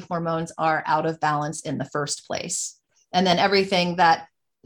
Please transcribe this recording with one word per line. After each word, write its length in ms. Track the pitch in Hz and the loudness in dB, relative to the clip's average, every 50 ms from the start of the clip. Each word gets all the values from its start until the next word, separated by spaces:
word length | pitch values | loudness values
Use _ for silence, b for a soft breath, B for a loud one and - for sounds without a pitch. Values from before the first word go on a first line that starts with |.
| 175 - | -4 -4
hormones 400 | 180 170 170 165 165 165 170 165 - - | -6 -4 -2 -2 -2 -2 -4 -6 -6 -2
are 240 | 160 160 156 151 - | 0 0 0 0 0
out 200 | - 156 156 160 | 0 0 0 0
of 140 | 160 160 160 | 0 -2 0
balance 400 | - 151 151 147 147 147 151 - | 0 0 0 0 -2 -4 -6 -8
in 180 | - 156 139 127 | -8 -6 -6 -6
the 60 | 127 | -6
first 420 | - - 147 143 143 - - - | -4 -4 -4 -4 -4 -6 -8 -8
place. 540 | - 98 - - 180 - - - - - _ _ _ _ _ _ _ - | -8 -8 -6 -6 -6 -6 -6 -6 -8 -10 _ _ _ _ _ _ _ 0
And 120 | 180 190 | 2 2
then 140 | 185 175 175 | 4 4 4
everything 580 | 196 196 202 196 190 190 196 180 175 175 170 | 4 4 4 2 2 2 2 0 2 0 2
that, 300 | 180 185 170 165 - - - _ _ _ _ _ _ _ | 4 6 4 4 4 0 -14 _ _ _ _ _ _ _